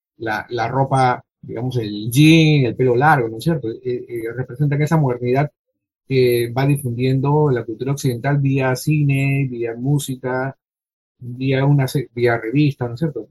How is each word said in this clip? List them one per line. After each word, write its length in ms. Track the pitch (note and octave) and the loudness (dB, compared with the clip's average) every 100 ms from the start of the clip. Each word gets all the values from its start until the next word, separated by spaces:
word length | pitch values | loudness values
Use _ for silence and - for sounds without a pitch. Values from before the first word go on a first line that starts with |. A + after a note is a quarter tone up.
| _ _ | _ _
la, 280 | A2+ G#2+ - | -6 -6 -6
la 180 | A#2+ A#2 | -6 -4
ropa, 560 | C3 C3 C3+ B2+ B2 - _ | -2 0 2 2 0 -8 _
digamos, 360 | - A2 B2+ B2 | -12 -8 -6 -4
el 340 | G#2+ G#2 A2 | -6 -6 0
jean, 540 | B2 D#3 D#3+ D#3 D3 A#2+ | 4 6 8 6 4 2
el 100 | A2 | 2
pelo 220 | B2+ A#2+ | 2 4
largo, 320 | D3 D3 A2+ | 4 4 0
¿no 80 | A2 | -4
es 80 | D#3+ | -4
cierto? 240 | D#3 A2+ | -2 -4
Eh, 100 | A#2 | -8
eh, 400 | B2+ B2 - A#2+ A2+ A#2+ | -6 -6 -6 -8 -6 -6
representan 460 | C3 A#2+ D3 C#3+ | -8 -2 0 2
esa 160 | D3+ D#3+ | 2 2
modernidad 520 | C3+ A#2+ B2 C3 D3 - _ _ _ _ - | 2 0 0 0 0 -6 _ _ _ _ -2
que 460 | C3 B2 A#2+ A#2+ | 2 4 2 -2
va 160 | A#2 C#3 | 0 0
difundiendo 840 | C#3+ C3+ A#2+ C3 C3+ C#3 D3+ D3+ | 0 -2 -2 0 0 2 2 2
la 140 | B2 | 0
cultura 300 | A2+ A2 C3 | -4 -6 -6
occidental 460 | C#3 C3+ A#2+ C#3 C#3+ | -2 -2 -2 -2 0
vía 360 | C3+ C3+ C3 C3 | 0 0 0 -2
cine, 720 | - D3+ C#3+ C3+ C#3 C#3 C3+ | 0 0 2 2 0 0 -2
vía 240 | A#2+ A#2 A#2 | -4 -6 -4
música, 840 | C3 D3 C#3 B2+ B2+ B2+ C3+ - _ _ _ _ _ _ B2 | -2 -2 -2 -8 -6 -4 -6 -10 _ _ _ _ _ _ -16
vía 400 | B2 C3 C3+ C#3 | -6 -2 2 2
una 220 | C#3+ C3 | 2 2
se-, 220 | C#3+ - | -2 -6
vía 240 | A#2+ A#2+ A#2 | 0 0 0
revista, 500 | A2 C3+ D3 - A#2+ | 0 0 0 0 -6
¿no 80 | A#2 | -4
es 40 | |
cierto? 300 | E3 D3 - | -6 -6 -12